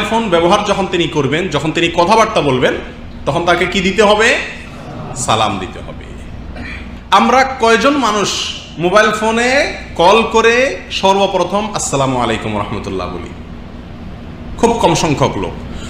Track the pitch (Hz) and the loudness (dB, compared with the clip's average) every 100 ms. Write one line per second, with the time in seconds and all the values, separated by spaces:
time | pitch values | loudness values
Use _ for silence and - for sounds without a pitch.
0 | - 226 220 165 170 202 196 190 185 180 | 2 -2 2 4 4 4 2 -2 0 0
1 | 165 151 131 156 190 143 160 156 170 175 | 0 0 0 0 -2 -2 -2 0 2 2
2 | 170 220 208 185 147 127 180 - - - | 4 4 4 2 2 2 2 0 -8 -14
3 | - - 147 170 175 170 180 196 180 190 | -16 -8 -4 -2 0 0 0 0 0 4
4 | 208 214 226 302 - - - - - - | 4 6 4 2 -4 -12 -14 -14 -14 -12
5 | - - - 110 107 98 92 85 78 - | -10 -6 0 2 2 -2 -8 -10 -14 -14
6 | - - - - - - - - - - | -14 -14 -14 -14 -12 -12 -10 -12 -12 -12
7 | - 196 233 262 262 - 226 226 269 294 | 2 4 6 4 2 2 4 4 4 2
8 | 226 208 - - - - - 143 175 208 | 2 0 0 -2 -6 -8 -12 -4 2 4
9 | 220 208 220 226 240 277 381 - - - | 4 2 0 2 2 2 0 -4 -8 2
10 | 175 220 220 220 226 240 269 - - - | 4 6 4 4 4 4 0 -2 -8 0
11 | 190 196 196 185 165 202 214 156 - 139 | 2 4 2 2 0 -2 -2 -4 -2 0
12 | 135 123 117 110 107 104 104 104 95 92 | 0 0 0 -2 -2 -4 -4 -6 -6 -6
13 | 87 85 82 - - - - - - - | -6 -8 -10 -14 -14 -14 -14 -16 -14 -14
14 | - - - - - - 233 - 180 160 | -14 -14 -14 -14 -10 0 2 4 2 2
15 | 165 135 120 104 87 - - - - | 0 2 0 0 -6 -8 -10 -10 -8